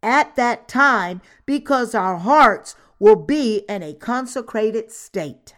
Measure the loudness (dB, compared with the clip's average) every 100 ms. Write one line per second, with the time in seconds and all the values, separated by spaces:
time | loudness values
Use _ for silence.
0 | 0 0 0 -2 -2 -4 -6 0 2 2
1 | -2 -8 _ _ -6 -6 -2 -2 0 -2
2 | -2 -4 2 6 6 4 -10 -20 _ _
3 | 6 6 2 -2 0 -2 -4 -10 -10 -12
4 | -8 -6 -6 -10 -8 -4 -2 -4 -10 -18
5 | -12 -10 -10 -14 -20